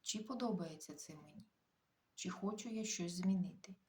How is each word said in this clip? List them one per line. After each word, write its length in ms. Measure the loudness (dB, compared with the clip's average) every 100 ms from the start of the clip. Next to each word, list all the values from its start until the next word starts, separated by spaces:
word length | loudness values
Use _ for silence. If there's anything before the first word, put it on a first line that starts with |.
Чи 200 | -2 -2
подобається 720 | -2 0 2 2 0 -6 -10
це 220 | -10 -10 -12
мені? 300 | -14 -16 -18 _ _ _ _ _ _
Чи 160 | -6 -4
хочу 380 | 0 -2 0 -2
я 160 | -2
щось 280 | 0 0 0
змінити? 640 | 4 6 6 4 -2 -14 -16